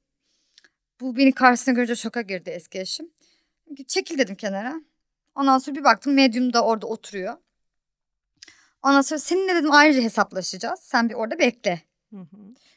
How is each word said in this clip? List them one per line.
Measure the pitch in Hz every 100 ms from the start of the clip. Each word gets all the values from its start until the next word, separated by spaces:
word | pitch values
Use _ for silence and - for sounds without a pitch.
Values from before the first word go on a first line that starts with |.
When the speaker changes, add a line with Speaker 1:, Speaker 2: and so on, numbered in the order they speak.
| _ _ _ _ _ _ _ _ _ -
Speaker 1:
Bu | 262 240
beni | 269
karşısına | - 254 240 -
görünce | 247 233 233
şoka | 226 240
girdi | 196 185 180
eski | 165 - 190
eşim. | 190 - 339 _ _ _ _ _ - 285 269
"Çekil," | 381 - 302
dedim, | 196 196
"kenara." | 208 190 240 320 - _ _ _ _ -
Ondan | 277 262
sonra | 294 285
bir |
baktım | 277 220 285
medyum | 269 269 226 254
da | 233 208
orada | 220 240
oturuyor. | 220 - 202 190 302 _ _ _ _ _ _ _ _ _ _ - _ _ _
Ondan | 269 277
sonra, | 269 302
"Seninle," | - 349 381 339
dedim, | 302
"ayrıca | 294 302 269
hesaplaşacağız. | 226 220 196 185 175 185 233 349
Sen | - 247 233
bir |
orada | 208 220 339
bekle." | 247 - 202 175 _ _ _
Speaker 2:
Hı | 202
hı. | 175 202 196 - _